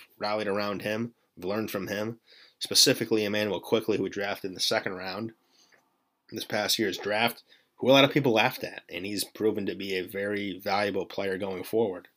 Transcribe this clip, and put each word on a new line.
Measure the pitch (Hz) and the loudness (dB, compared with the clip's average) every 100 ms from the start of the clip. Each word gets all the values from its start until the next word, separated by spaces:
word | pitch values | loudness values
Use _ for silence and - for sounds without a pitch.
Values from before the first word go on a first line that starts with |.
| - - | -18 -8
rallied | 104 107 104 | -2 -2 0
around | 101 104 98 | 0 0 -2
him, | 104 110 117 - _ - | -2 -2 -4 -8 _ -10
learned | 90 107 107 | -4 -2 -2
from | 101 90 | -4 -4
him, | 101 107 117 _ - - - | -4 -4 -6 _ -20 -20 -10
specifically | - 120 147 127 113 110 104 | 0 4 6 4 2 2 2
Emmanuel | 107 104 90 | 2 0 -2
Quickley, | - 113 - 160 | 0 0 2 0
who | |
we | 95 | 0
drafted | 101 101 95 95 | -4 -4 -4 -6
in | 90 | -4
the | |
second | - 110 104 92 | 0 0 -2 -6
round | 92 95 113 - _ _ _ _ _ _ _ _ - | -8 -6 -8 -12 _ _ _ _ _ _ _ _ -14
this | 110 - | -12 -4
past | 110 98 - | -2 0 2
year's | 104 92 | 0 -2
draft, | 101 104 117 - - _ _ - | -2 2 0 0 -16 _ _ -2
who | 117 | 6
a | |
lot | 135 139 | 8 8
of | |
people | 147 135 | 6 4
laughed | 110 120 - | 4 4 0
at, | 87 - - | -10 -12 -12
and | 87 95 | -8 -6
he's | 101 - | -4 -6
proven | - 107 104 98 | -2 0 0 -2
to | 92 | -4
be | 98 92 | -4 -4
a | 92 | -4
very | 98 101 104 101 90 | -4 -4 -4 -4 -6
valuable | 98 98 101 98 85 | -2 0 0 -2 -4
player | - 98 92 | -4 -4 -2
going | 98 92 | -4 -6
forward. | 87 110 110 87 - | -2 0 0 -2 -12